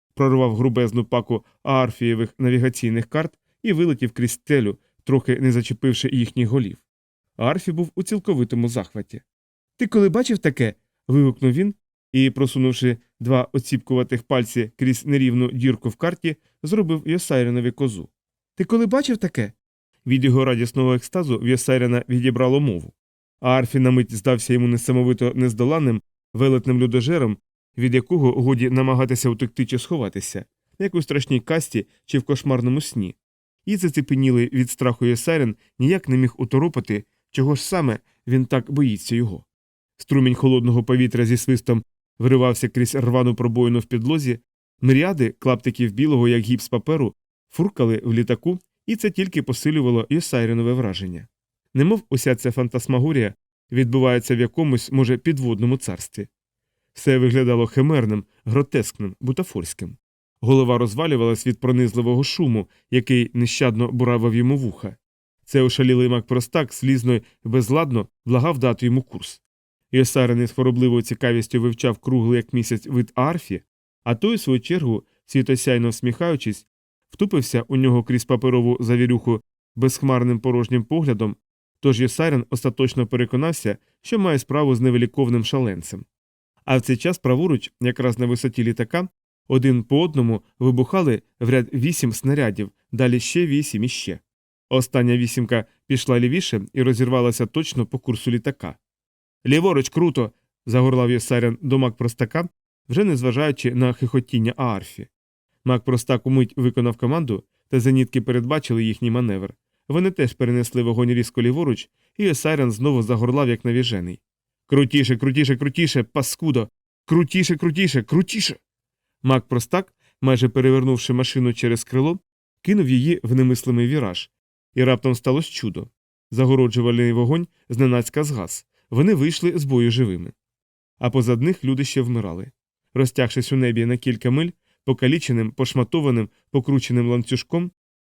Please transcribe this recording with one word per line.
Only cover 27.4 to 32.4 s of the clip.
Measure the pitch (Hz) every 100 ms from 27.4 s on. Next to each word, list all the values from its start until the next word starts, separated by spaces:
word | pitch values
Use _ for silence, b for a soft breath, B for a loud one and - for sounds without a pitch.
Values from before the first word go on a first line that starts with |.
| _ _ _ -
від | 123
якого | 123 - 175 131 135
годі | 127 123 123
намагатися | 127 131 127 127 127 127
утекти | 113 120 - 123
чи | 120
сховатися, | - 170 101 98 - 95 - _ _ -
як | 196
у | 175
страшній | 147 143 - 131
касті | - 160 - 113 - _
чи | - 139
в |
кошмарному | - 139